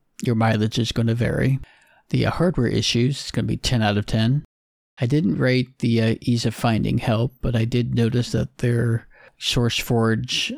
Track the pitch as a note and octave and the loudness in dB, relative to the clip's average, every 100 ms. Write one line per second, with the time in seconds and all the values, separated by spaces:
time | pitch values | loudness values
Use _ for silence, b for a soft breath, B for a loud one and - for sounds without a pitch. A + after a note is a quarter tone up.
0 | _ - - A2+ A2+ A2 A2 - A2+ - | _ -8 -2 2 2 2 0 0 -2 0
1 | A#2 A2+ A#2 - B2+ C3+ B B B B | 0 0 0 0 0 0 B B B B
2 | B B2 G#2+ - F3+ D3+ A#2 A2 G#2+ A#2 | B -2 0 0 0 2 0 0 0 0
3 | B2 C#3 - - A2+ - - A#2+ A2 G#2 | 0 -2 -6 -4 -4 -4 -2 0 2 0
4 | G#2 A2+ A2 C#3+ - _ _ _ _ - | 0 0 2 0 -2 _ _ _ _ -4
5 | A#2+ C#3+ F#3 D#3+ B2+ B2+ B2+ - B2 A#2 | 0 2 2 0 2 2 0 -2 0 2
6 | A2+ A2+ - A#2+ A#2+ - A#2 A2 G#2 B2 | 2 0 0 0 0 -2 0 0 0 -2
7 | - A2 B2 - B2 A#2 A2+ A#2+ A#2+ B2 | 0 0 -2 -4 -4 0 0 0 -2 0
8 | A2+ B2 A#2+ A#2+ B2+ - B2 A#2+ A#2+ A#2 | 0 0 -2 -2 -4 -4 -2 0 0 -2
9 | - B B B - C3+ A#2+ - - A#2+ | -4 B B B -2 0 0 0 0 2
10 | A2+ A2+ B2+ - - | 2 0 -2 -4 -4